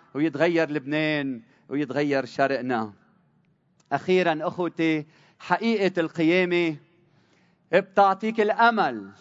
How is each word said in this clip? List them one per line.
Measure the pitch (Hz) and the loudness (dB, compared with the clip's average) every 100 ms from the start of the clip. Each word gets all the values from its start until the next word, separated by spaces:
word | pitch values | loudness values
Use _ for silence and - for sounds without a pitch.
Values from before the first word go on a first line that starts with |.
| _ | _
ويتغير | 135 160 143 170 165 156 | -4 -4 0 2 2 0
لبنان | 147 135 151 156 151 135 120 113 _ - | -2 -4 -2 -2 -2 -4 -8 -12 _ -8
ويتغير | 143 139 127 147 135 123 | -6 -4 -2 0 -2 -2
شرقنا. | - 139 135 123 120 107 101 _ _ _ _ _ _ _ _ _ | -2 0 0 -2 -4 -4 -10 _ _ _ _ _ _ _ _ _
أخيرًا | 143 - 185 175 156 | -4 0 2 2 0
أخوتي، | 165 160 175 170 160 156 151 _ _ _ | -4 -4 -6 -2 -2 -2 -6 _ _ _
حقيقة | - 180 226 220 190 185 | -2 0 0 0 0 0
القيامة | 160 - 160 180 180 175 170 147 - _ _ _ _ _ _ _ _ | -2 0 2 2 2 0 0 -4 -12 _ _ _ _ _ _ _ _
بتعطيك | 175 196 - 196 190 220 220 | 0 2 4 4 2 -2 0
الأمل. | 208 214 233 220 160 113 98 - | 0 4 4 4 0 -4 -10 -18